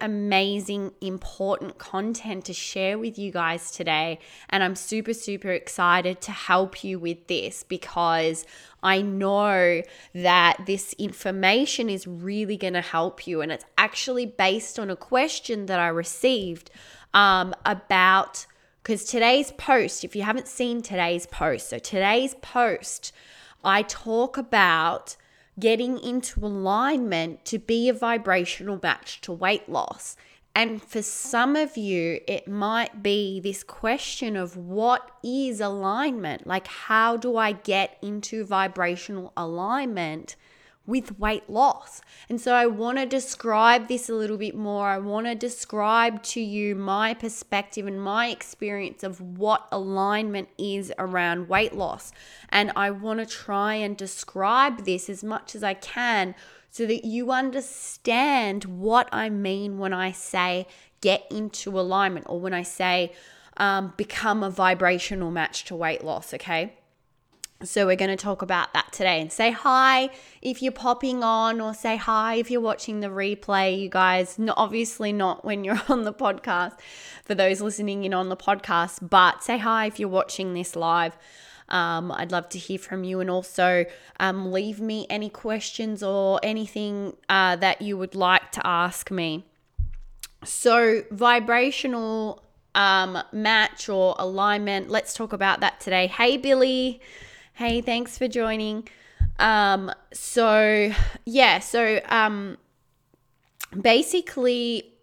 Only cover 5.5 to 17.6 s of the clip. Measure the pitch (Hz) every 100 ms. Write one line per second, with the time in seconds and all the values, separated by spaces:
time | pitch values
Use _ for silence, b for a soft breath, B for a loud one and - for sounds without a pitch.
5.5 | 180 - - 175 180 180 180 - 196 -
6.5 | 185 190 - 196 185 170 170 - 170 98
7.5 | - - 180 - - 170 165 160 160 B
8.5 | B B B 185 190 202 196 196 202 208
9.5 | 190 175 170 B B B 180 175 180 170
10.5 | - 185 196 - - 208 - 196 190 190
11.5 | 226 285 - 226 190 185 170 180 202 208
12.5 | 208 185 180 170 165 175 - - 160 151
13.5 | 147 - - 208 - - 247 233 - 190
14.5 | 208 220 - 202 180 - 247 311 - -
15.5 | 220 196 180 170 165 170 - 254 247 190
16.5 | 165 - B B B B 196 202 185 185
17.5 | -